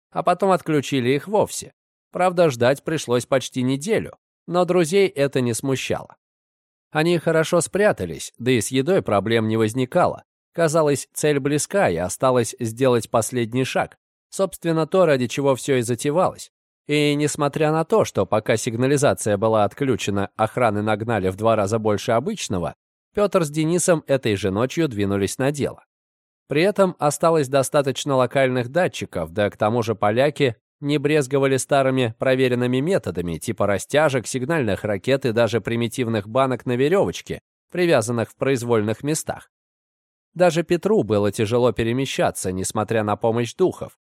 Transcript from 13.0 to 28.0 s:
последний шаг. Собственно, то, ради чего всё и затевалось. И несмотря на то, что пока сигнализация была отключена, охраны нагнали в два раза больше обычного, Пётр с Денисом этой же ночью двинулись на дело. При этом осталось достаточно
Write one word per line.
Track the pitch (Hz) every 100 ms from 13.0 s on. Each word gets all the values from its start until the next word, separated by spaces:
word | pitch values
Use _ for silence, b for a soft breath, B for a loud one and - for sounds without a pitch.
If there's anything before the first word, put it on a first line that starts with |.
| -
последний | 117 107 123 113 123
шаг. | 131 196 98 _ _ _ _
Собственно, | - 190 - 170 160 156
то, | 190
ради | 175 135 120
чего | - 139 131
всё | - 131
и |
затевалось. | 117 120 147 151 180 - - _ _ _ -
И | 147 147
несмотря | 147 147 - 143 147 151
на | 160
то, | 160 220
что | 143 - 95
пока | 110 107 117
сигнализация | - 113 131 143 135 98 113 101
была | 110 110
отключена, | 101 - 139 107 - 101 98 -
охраны | 110 - 123 104
нагнали | 107 107 113 110 92
в | 95
два | 113
раза | 110 98 113
больше | 107 101 -
обычного, | 117 156 226 - 95 78 - _ _ _
Пётр | - 202 190
с | 156
Денисом | 151 156 175 - 160 -
этой | 135 120 98
же | 98
ночью | 95 131 - 160
двинулись | 104 98 101 98 -
на | 135
дело. | 143 101 - _ _ _ _ _ _ -
При | 139
этом | 185 202 190 -
осталось | 147 - 170 165 131
достаточно | 135 127 151 139 127